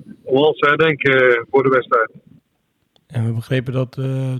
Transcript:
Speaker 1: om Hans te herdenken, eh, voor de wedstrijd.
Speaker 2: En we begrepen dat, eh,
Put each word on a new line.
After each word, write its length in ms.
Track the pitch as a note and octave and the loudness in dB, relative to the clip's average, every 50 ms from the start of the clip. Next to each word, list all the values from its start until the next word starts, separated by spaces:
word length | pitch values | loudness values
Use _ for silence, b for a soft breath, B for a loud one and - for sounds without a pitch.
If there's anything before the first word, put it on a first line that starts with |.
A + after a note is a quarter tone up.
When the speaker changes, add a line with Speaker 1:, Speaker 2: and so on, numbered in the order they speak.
| - - - - _ | -20 -20 -20 -18 _
Speaker 1:
om 200 | - C3 C3 D3 | -2 0 2 2
Hans 140 | D#3 C#3 - | 2 2 2
te 80 | - C#3+ | 0 0
herdenken, 460 | D3 C#3+ D#3+ D#3+ D3+ C3+ - C#3 C3+ C3 B2+ B2+ | 2 2 2 0 0 0 0 2 2 4 4 4
eh, 120 | A#2+ A#2 A2+ - | 4 2 0 0
voor 140 | - C3+ C3 | 0 2 2
de 60 | C3+ | 2
wedstrijd. 420 | C3 B2+ A#2 - B2 A#2 A2 - - - - _ - _ _ _ _ _ _ _ _ _ _ _ _ _ _ _ | 2 0 0 0 0 0 0 -2 -6 -12 -20 _ -20 _ _ _ _ _ _ _ _ _ _ _ _ _ _ _
Speaker 2:
En 180 | - A#2+ A2+ | -6 -4 -4
we 60 | A#2 A2+ | -4 -4
begrepen 400 | A#2 A2+ - C3+ C3 A#2 C3+ B2 | -6 -6 -4 -4 -4 -4 -4 -4
dat, 240 | C3 C3 A#2 - - | -4 -6 -6 -6 -8
eh, 360 | C3+ C3 C3+ C3 C3 C3 C3 B2+ | -6 -6 -4 -4 -6 -6 -6 -8